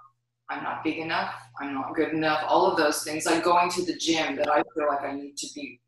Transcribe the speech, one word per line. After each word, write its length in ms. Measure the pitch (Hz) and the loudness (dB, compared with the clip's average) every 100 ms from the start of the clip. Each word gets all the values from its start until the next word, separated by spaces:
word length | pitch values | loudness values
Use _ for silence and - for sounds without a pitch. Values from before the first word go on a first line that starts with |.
| - _ _ _ - | -12 _ _ _ -10
I'm 140 | 147 | -8
not 220 | 151 - | -6 -4
big 140 | 160 147 | -4 -4
enough, 360 | 160 165 - - - - | -2 -2 -2 -6 -14 -10
I'm 140 | 143 | -6
not 200 | 135 - | -6 -4
good 160 | 160 147 | -2 0
enough, 340 | 156 156 151 - | 0 2 0 2
all 240 | 160 190 | 4 4
of 60 | 165 | 4
those 260 | 151 147 | 2 2
things, 240 | 151 156 170 | -4 -4 0
like 160 | 160 | 2
going 280 | 175 175 175 | 4 4 4
to 140 | 180 | 2
the 120 | 165 143 | -2 -2
gym 400 | 165 160 147 139 | 0 0 0 0
that 120 | 147 | 2
I 140 | 151 160 | 2 2
feel 120 | 156 147 | 0 0
like 140 | 139 | 0
I 100 | 143 | -4
need 240 | 139 143 - | -6 -10 -10
to 80 | - | -12
be 260 | 147 131 120 | -10 -12 -14